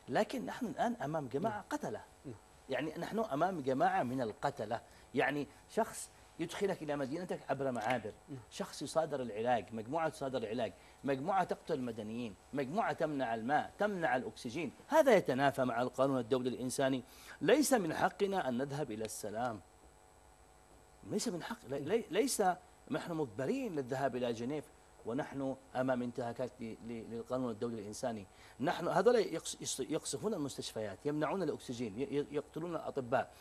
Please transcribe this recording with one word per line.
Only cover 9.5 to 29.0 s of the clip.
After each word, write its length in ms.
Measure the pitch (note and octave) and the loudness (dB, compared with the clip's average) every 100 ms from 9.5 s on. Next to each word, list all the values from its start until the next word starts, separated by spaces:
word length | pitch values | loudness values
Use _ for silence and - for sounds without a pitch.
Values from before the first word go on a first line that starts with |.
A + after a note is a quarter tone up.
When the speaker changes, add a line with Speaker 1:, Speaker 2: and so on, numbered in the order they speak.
| A#2+ F2 | 2 2
Speaker 1:
مجموعة 360 | A2+ A2 D#3+ D#3+ | -6 -4 -2 -2
تصادر 280 | - C3+ B2+ | -2 -4 -2
العلاج، 360 | A2 A#2+ A2 - - - | -2 -2 -2 -4 -18 -6
مجموعة 400 | C3 C3+ D#3+ G3 | -2 0 0 0
تقتل 300 | F3 G3+ - | 0 -2 -2
المدنيين، 640 | D3+ B2 A2+ G#2+ A2+ A#2+ F#2 - | -2 -2 -6 -6 -6 -6 -10 -6
مجموعة 400 | C#3 C3 G3 F3+ | -4 -2 0 0
تمنع 420 | D3 D#3 C#3+ B2 A#2 | 0 0 0 0 -2
الماء، 360 | A2+ D3 G#2+ - | 2 2 2 0
تمنع 360 | G#3 F#3+ D#3+ B2+ | 0 2 2 2
الأكسجين. 560 | A2+ - A#2+ C#3 C#3 - - | 0 -6 -6 -4 -4 -6 4
هذا 280 | D4+ C#4 G3+ | 6 10 8
يتنافى 480 | - C3 C#3 C3+ | 8 4 4 4
مع 180 | B2 A#2 | 2 2
القانون 380 | B2+ - C3+ C3+ | 0 4 4 4
الدولي 300 | A2+ B2+ B2+ | 2 2 2
الإنساني. 540 | G#2 B2+ - C3+ C3+ - - - - | -2 -2 2 2 2 -2 -14 -18 0
ليس 320 | D3+ C#4 C#4 | 6 6 8
من 200 | B3 E3 | 4 4
حقنا 560 | - F#3 - G3+ G3 C3 | 2 2 2 0 2 2
أن 80 | A#2+ | 0
نذهب 340 | C#3+ C#3+ D3 | 0 -2 -2
إلى 140 | G#2+ G#2+ | -4 -6
السلام، 560 | - G#2 G#2+ B2 G#2+ - - - - - - - - - - - - - - | -6 -6 -4 -4 -4 -10 -20 -20 -20 -20 -20 -20 -20 -20 -20 -20 -20 -20 -18
ليس 240 | G2 F#3 A#3 | -6 -4 -2
من 160 | F3 | -4
حق، 220 | - A3+ - | -6 -10 -6
لي-، 100 | C#3+ | -6
لي-، 260 | C#3+ A3+ - | 0 0 0
ليس 320 | F3 B3+ - F#3 E3+ - - - | 0 2 4 2 2 -4 -20 -6
نحن 220 | D3+ E3 | -4 -2
مجبرين 600 | D#3+ C#3 G2+ C3+ C4+ A#3+ D#3 | -2 -2 -2 -2 0 -2 -2
للذهاب 400 | B2 C3 C#3 B2 | -2 0 0 0
إلى 180 | A#2+ | -2
جنيف 320 | A2+ A#2+ D3+ - - - - G#2+ | -2 -2 -4 -6 -16 -20 -12 -4
ونحن 500 | B2+ - C#3 C3+ B2+ - B2 | -4 -4 -4 -4 -4 -4 -2
أمام 260 | C3 B2+ | 2 0
انتهاكات 500 | B2 B2 A#2+ A#2 B2 - | -2 -4 -4 -4 -6 -6
ل-، 40 | |
ل-، 420 | A2+ - A2+ A#2 G2 | -10 -10 -10 -10 -8
للقانون 400 | A#2 A2+ B2+ B2+ | -8 -4 -2 -2
الدولي 280 | G#2 A#2+ A2+ | -2 -4 -4
الإنساني. 480 | G2+ G#2+ B2+ A2 G2 - - - | -8 -6 -4 -4 -10 -18 -18 -4
نحن 280 | D3 E3 E3+ | -2 0 2
هذول 280 | D#3 | 4